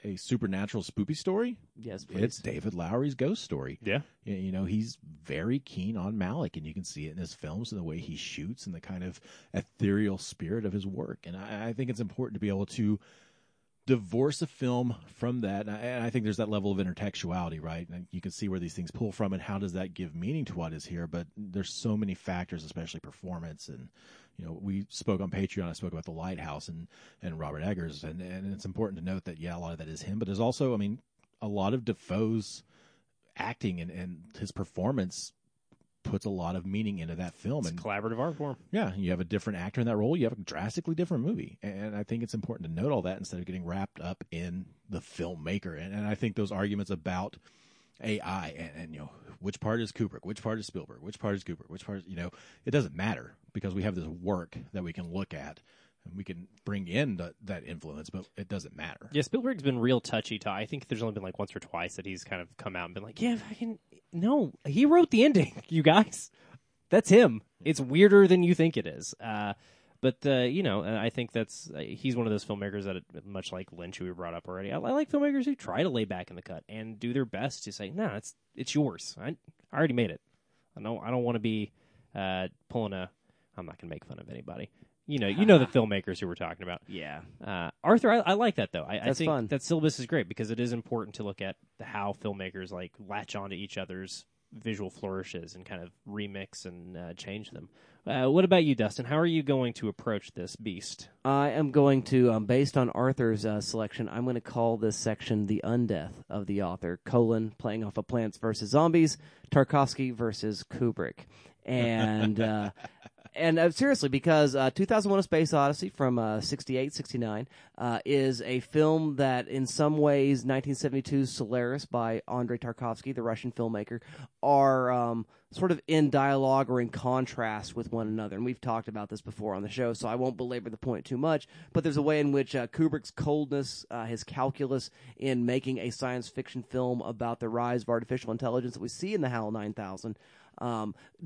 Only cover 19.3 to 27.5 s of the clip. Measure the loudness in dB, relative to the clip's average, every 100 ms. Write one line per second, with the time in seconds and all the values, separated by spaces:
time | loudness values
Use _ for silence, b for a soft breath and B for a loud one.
19.3 | -2 -4 -4 -4 -4 -6 -8 -8 -6 -4
20.3 | -2 -4 -6 -6 -8 -8 -8 -6 -6 -8
21.3 | -12 -8 -6 -6 -4 -2 0 -2 -4 -4
22.3 | -4 -4 -8 -10 -10 -10 -12 -14 -14 -10
23.3 | -10 -10 -14 -16 -16 -18 b b b b
24.3 | -14 -12 -8 -4 -4 -6 -6 -2 -2 -2
25.3 | -2 -2 -2 -6 -6 -8 -8 -8 -8 -6
26.3 | -6 -8 -10 -10 -12 -14 b b b -10
27.3 | -6 -6